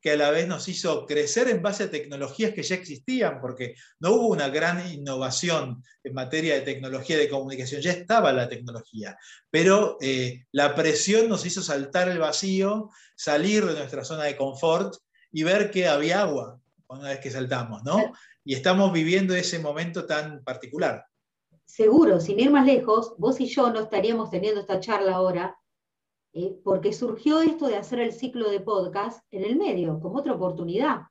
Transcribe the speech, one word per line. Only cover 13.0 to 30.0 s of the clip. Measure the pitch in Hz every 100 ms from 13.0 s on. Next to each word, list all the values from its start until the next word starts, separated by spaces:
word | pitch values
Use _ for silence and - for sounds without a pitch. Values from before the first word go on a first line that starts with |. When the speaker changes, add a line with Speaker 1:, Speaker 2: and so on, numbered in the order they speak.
| -
Speaker 1:
salir | _ - 147 180 214 196
de |
nuestra | 151 120 139
zona | 117 160
de | 147 139
confort | 147 131 165 170 196 - _ _ _
y | 156
ver | 156 196 202
que | 190 175
había | 143 156 180
agua | 196 139 117 - _ _ _
una | 131 139
vez | 135
que | 135
saltamos, | 127 127 127 117 107
¿no? | 123 185
Speaker 2:
Claro. | 220 - - _
Speaker 1:
Y | -
estamos | 131 185 185 196
viviendo | 170 160 185 190
ese | 180 175 170
momento | 151 147 170 175 160
tan | 151 151 147
particular. | 127 127 123 151 156 110 - _ _ _ _ _ _
Speaker 2:
Seguro, | - 214 277 294 185
sin | 160 202
ir | 269
más | 294
lejos, | 254 269 - 220 226 -
vos | 208 262
y | 240
yo | - 240
no | 220
estaríamos | 214 220 214 233 196
teniendo | 180 208 208
esta | 196 190
charla | 208 208 190
ahora, | 185 185 180 185 - _ _ _ _ _ _ _
eh, | - 185 -
porque | - 185 190
surgió | - 240 220 302 311
esto | 320 311 277
de | 202
hacer | - 247
el | 226
ciclo | - 254 247 214
de | 196
podcast | 196 202 180 196 220 233 _
en | 196
el | 202 269
medio, | 392 190 165 160